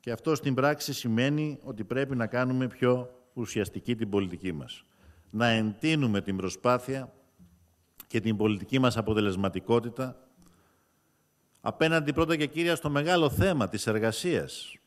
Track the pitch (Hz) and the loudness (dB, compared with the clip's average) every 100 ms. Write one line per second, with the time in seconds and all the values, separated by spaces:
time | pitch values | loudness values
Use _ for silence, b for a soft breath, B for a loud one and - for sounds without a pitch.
0 | - 117 - 151 147 127 139 147 - 135 | -8 -6 -2 0 0 2 2 0 -4 -6
1 | 120 110 131 151 151 139 127 110 104 123 | -2 2 2 0 -2 -6 -12 -10 -4 -2
2 | 139 131 110 120 127 131 127 - 123 127 | -2 -2 -2 0 0 0 -2 2 2 2
3 | 123 - _ - 113 113 101 - - 117 | 0 -14 _ -10 -6 -2 -2 -4 -4 -2
4 | 110 101 95 85 92 80 64 - _ b | 0 0 0 -4 -6 -6 -8 -14 _ b
5 | b b b 107 117 113 107 101 156 156 | b b b 0 2 2 0 -2 0 2
6 | 131 101 95 95 92 - 123 123 131 135 | 2 0 0 -4 -4 -2 2 2 0 -8
7 | 127 - _ _ - _ _ _ _ _ | -8 -18 _ _ -20 _ _ _ _ _
8 | - 117 113 104 107 104 107 131 127 117 | -4 -2 0 2 2 2 0 2 2 2
9 | 107 110 104 92 98 90 - 117 117 113 | 0 2 2 2 -2 -2 2 2 2 -8
10 | 131 123 _ _ - b b b b b | -10 -10 _ _ -20 b b b b b
11 | b b _ _ _ _ - - 160 165 | b b _ _ _ _ -8 0 2 2
12 | 151 147 160 165 147 151 170 160 151 143 | 2 0 2 2 0 -2 0 0 0 -2
13 | 151 180 151 - 185 160 101 107 - 110 | 2 4 4 4 2 2 0 -2 -2 0
14 | 113 104 180 135 69 - - - | 0 0 -2 -2 -2 -10 -16 -18